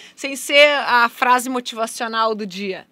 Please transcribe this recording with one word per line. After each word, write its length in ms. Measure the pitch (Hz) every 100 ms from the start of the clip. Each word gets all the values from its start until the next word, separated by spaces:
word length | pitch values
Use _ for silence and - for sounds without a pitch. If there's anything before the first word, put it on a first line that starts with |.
| -
sem 220 | - 277 269
ser 400 | - 285 294 285 233
a 220 | 240 233
frase 420 | - 247 247 247
motivacional 840 | 254 247 226 226 - 233 226 220 214
do 100 | 208
dia, 400 | 180 202 180 -